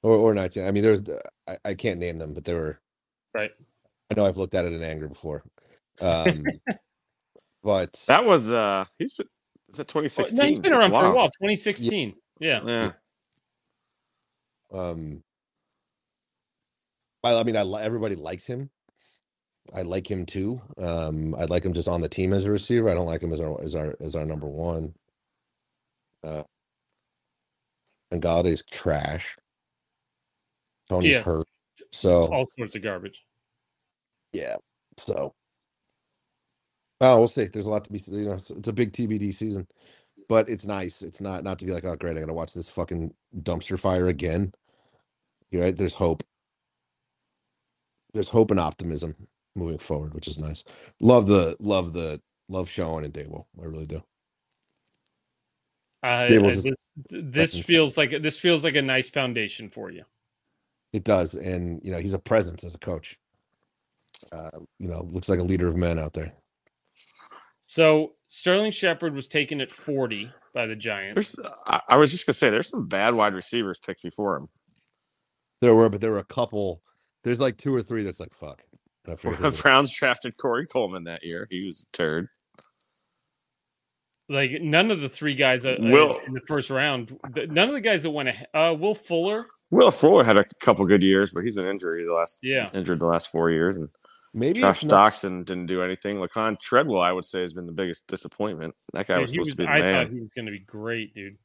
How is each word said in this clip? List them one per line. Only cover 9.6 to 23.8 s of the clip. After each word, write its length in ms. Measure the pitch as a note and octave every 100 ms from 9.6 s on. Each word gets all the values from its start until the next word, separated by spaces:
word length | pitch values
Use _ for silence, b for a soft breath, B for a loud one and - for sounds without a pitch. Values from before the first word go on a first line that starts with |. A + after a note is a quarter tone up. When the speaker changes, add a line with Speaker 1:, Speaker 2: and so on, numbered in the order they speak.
| _
Speaker 3:
is 60 | -
that 160 | D3 -
Speaker 2:
Well, 60 |
no, 20 |
he's 100 | D3+ -
Speaker 3:
twenty 120 | -
sixteen? 320 | A3+ C#4+ D4
Speaker 2:
been 100 | F#4+
Speaker 3:
That's 100 | C4+
Speaker 2:
around 80 | G3+
for 60 | G3
a 40 |
Speaker 3:
wild. 120 | - B3
Speaker 2:
while. 140 | F3 -
Twenty 160 | G3 G#3
sixteen. 600 | G#3+ G3+ A#2+ G#3+ A#2 - _ _
Yeah. 220 | D#3+ A#2+ A2+
Speaker 3:
Yeah. 260 | A#2 A2 - _ _ _ _ _ _ _ _ _ _ _ _ _ _ _ _ _
Speaker 1:
Um, 520 | F#2+ F2+ E2 D#2 D2 _ _ _ _ _ _ _ _ _ _ _ _ _ _ _ _ _ _ _ _
I, 120 | A#2+ A#2
I 80 |
mean, 120 | A#2 A2
I 80 |
li-, 180 | F#2+ G#2
everybody 340 | A2 A#2 G#2+ F#2
likes 300 | D2+ F#2 -
him. 240 | B2 C#3 _ _ _ _ _ _ _ _ _ -
I 80 | -
like 260 | F2 F#2+ F#2+
him 160 | G2 E2+
too. 360 | G2 G2 B2 - -
Um, 580 | F2+ E2 D#2+ D#2 D#2 D#2
I 100 | E2
like 180 | F2
him 100 | F#2
just 140 | F2 E2+
on 140 | F2
the 80 | D#2+
team 240 | - F#2
as 120 | G2 G2
a 60 |
receiver. 380 | G#2 - A#2+ A2+
I 40 |
don't 120 | F2 E2+
like 160 | D#2+
him 80 | E2+
as 80 | D#2+
our, 220 | D#2+ D2+
as 140 | D#2
our, 200 | D#2+